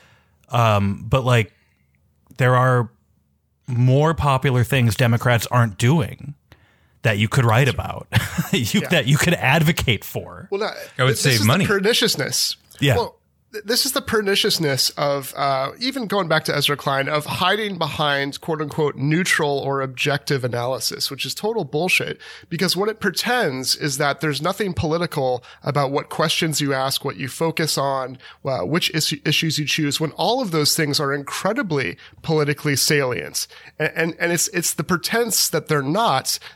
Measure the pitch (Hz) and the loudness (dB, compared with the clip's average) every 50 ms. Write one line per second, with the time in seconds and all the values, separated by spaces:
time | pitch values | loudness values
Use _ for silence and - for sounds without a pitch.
0 | _ _ _ _ _ _ _ _ _ - - 120 117 113 107 101 101 98 101 - | _ _ _ _ _ _ _ _ _ -4 0 2 4 4 4 4 2 0 -2 -4
1 | - 113 139 131 127 127 123 117 107 - _ _ _ _ _ _ _ _ _ _ | -2 0 0 2 4 4 4 4 4 0 _ _ _ _ _ _ _ _ _ _
2 | _ _ _ _ _ _ - - 151 127 127 123 127 127 127 123 117 107 - _ | _ _ _ _ _ _ -4 0 2 4 4 4 4 4 4 2 0 -2 -6 _
3 | _ _ _ _ _ _ _ _ _ _ _ _ _ - 127 117 123 127 131 139 | _ _ _ _ _ _ _ _ _ _ _ _ _ -4 0 2 4 4 6 6
4 | 147 160 160 - - 147 135 131 - 143 127 123 117 - 147 135 120 117 104 - | 4 4 2 2 2 2 2 2 2 2 2 2 2 2 2 4 4 4 4 4
5 | 127 117 117 113 - 123 120 113 - - - 123 117 113 98 - - 120 160 165 | 4 4 4 2 4 2 2 2 2 2 2 2 2 2 2 2 2 4 4 2
6 | 127 95 - - - 139 147 - _ _ - - _ _ _ _ _ _ _ _ | 2 -2 -6 -10 -12 -14 -14 -16 _ _ -20 -20 _ _ _ _ _ _ _ _
7 | - 120 107 101 110 110 - 139 123 117 107 113 143 127 110 - 92 90 - - | -2 0 0 2 0 2 2 2 4 4 4 4 4 2 0 -2 -4 -8 -8 -10
8 | - - - - - - - - 165 - - 196 120 - - 208 - - 180 160 | -8 -2 -2 -2 0 0 -2 -6 -4 -2 0 0 0 0 0 0 0 2 2 2
9 | 120 120 147 143 - 175 165 - - 127 139 170 151 156 165 - - - 110 95 | 4 4 4 4 4 2 2 2 2 4 4 4 4 4 2 2 2 0 0 0
10 | - - - 110 92 87 90 90 - - 202 196 220 185 - - - - - - | -2 -8 -10 -10 -10 -10 -12 -16 -10 -8 -6 -4 -4 -6 -8 -10 -14 -10 -4 0
11 | 127 131 123 - - 139 127 110 104 107 139 185 185 - 208 196 185 208 240 - | 2 2 2 2 2 2 4 4 4 4 4 4 2 2 2 2 2 2 2 2
12 | 247 190 - 143 135 - - - - - - - _ _ - - 143 143 120 240 | 2 0 0 -2 -4 -4 -2 -2 -2 -2 -4 -8 _ _ -6 0 2 2 2 2
13 | 220 - - _ _ _ _ _ _ _ - 214 208 202 240 240 - 277 - 277 | 0 -2 -6 _ _ _ _ _ _ _ -16 -8 -4 -2 0 0 0 0 -2 -4
14 | - - 220 214 208 196 196 - - 214 - - 165 143 135 135 - - - - | -2 0 0 0 2 2 2 2 2 2 0 0 0 0 0 0 0 -2 -2 0
15 | 151 143 143 139 135 - - - 143 139 135 131 135 139 - - 240 262 262 277 | 0 0 0 -2 -4 -6 -6 -2 0 0 0 0 -2 -4 -6 -6 -6 -6 -4 -4
16 | 240 180 196 202 185 156 160 156 151 - 156 147 143 - 143 - - 147 135 135 | -4 -2 -2 -2 0 2 0 0 0 0 0 0 0 0 -2 -2 -2 -2 0 0
17 | 135 139 151 151 147 - - - 180 180 202 208 220 208 196 165 165 147 - - | 0 0 -2 -2 -2 -4 -4 0 0 0 2 0 -2 -4 -4 -4 -4 -4 -2 -2
18 | 156 147 139 139 139 143 139 - - - 160 151 156 143 - - 156 143 - - | 0 0 0 0 -2 -2 -6 -6 -6 -6 -4 -4 -4 -4 -2 -2 -2 -2 -2 -2
19 | 135 143 156 170 190 - - - 165 147 143 139 - 135 135 139 135 131 127 120 | 0 0 2 2 2 2 0 0 0 0 0 -2 -2 -2 -2 -2 -4 -4 -4 -4
20 | - 147 139 143 - - 147 135 120 127 113 120 120 123 131 113 - - - - | -2 -2 -2 -2 -2 -2 -2 -2 -2 -2 -2 -2 -2 -2 -4 -4 -4 -6 -4 -4
21 | - - 139 131 - 135 - - - 214 233 226 170 135 - 151 175 185 - - | -4 -6 -4 -6 -6 -6 -6 -4 -4 -4 -2 -2 -4 -2 -2 -2 0 2 2 0
22 | - - - - - - - - - - - 156 190 175 165 170 202 214 214 - | 0 -2 -6 -10 -14 -18 -20 -20 -12 -10 -4 -2 0 0 0 0 -2 -2 -2 -2
23 | - 202 165 - - 208 247 254 226 160 131 131 131 - - - - 151 135 135 | -2 -2 -2 -2 0 0 0 2 0 0 -2 -2 -2 -2 -2 -2 -2 -2 -2 0
24 | 151 143 139 139 - 156 143 135 151 175 190 - 220 190 165 - - 151 156 170 | 0 0 0 -2 -2 -4 -2 -2 -2 -4 -2 -2 -2 -2 -2 -2 -2 0 0 0
25 | 175 160 - - 135 127 127 120 - - - - - - 135 143 143 135 139 147 | -2 -2 -2 -2 -2 0 -2 -2 -6 -10 -20 -10 -6 -2 0 0 0 0 0 -2
26 | 123 - - - 160 160 - - 180 160 147 - 151 139 139 131 131 135 135 - | -4 -4 -2 0 0 0 0 0 0 0 0 0 0 0 0 0 0 0 -2 -2
27 | - 143 - - 143 127 - - 165 165 160 - 165 147 - - 139 139 135 135 | -4 -6 -6 -6 -8 -8 -4 -2 -2 -2 0 0 -2 0 0 0 0 0 0 -2
28 | 131 127 131 123 - - - - - 143 131 107 90 - 143 175 - - - 160 | -4 -6 -10 -14 -18 -20 -20 -10 -6 -4 -2 -2 -2 -2 0 0 0 -2 -2 -2
29 | - - 156 143 - 160 147 - - 160 147 151 151 131 - - 156 143 135 - | -2 -2 -2 -2 -2 0 0 0 0 0 -2 -2 -2 -2 -2 0 0 0 0 -2
30 | 156 147 - - 165 190 233 262 262 196 160 160 147 143 - - 160 143 139 - | -2 -4 -2 -2 0 0 0 0 -2 -2 0 0 0 2 0 0 0 0 0 0
31 | 151 135 139 147 139 - - - - 190 226 269 277 185 156 139 123 87 - - | 0 -2 -2 -4 -6 -8 -6 -4 -2 -2 -2 -2 -2 -2 -2 -2 -2 -4 -6 -10
32 | - - - - - - 160 156 151 143 147 - - 151 143 131 - - 160 143 | -14 -20 -20 -10 -4 0 0 2 2 0 0 -2 -2 0 0 2 2 2 2 2
33 | 139 127 120 85 73 73 76 - - - - - - - - - 151 156 - 165 | 2 0 -2 -4 -6 -6 -6 -8 -8 -8 -10 -18 -20 -14 -6 -4 -4 -2 0 -2
34 | 165 170 165 - 175 170 170 165 - - - 175 165 - - - 165 - 185 160 | -2 -2 -2 -2 -2 0 0 0 0 -2 -2 -2 -2 -2 -2 -4 -2 0 -2 -2
35 | - - 220 233 240 226 - - - - - 160 - - 156 147 135 135 160 208 | 0 0 0 0 0 0 0 0 0 0 0 -2 0 0 0 0 0 0 0 2
36 | 233 214 143 131 - - - - - - - | 2 2 2 0 0 -2 -4 -6 -8 -12 -10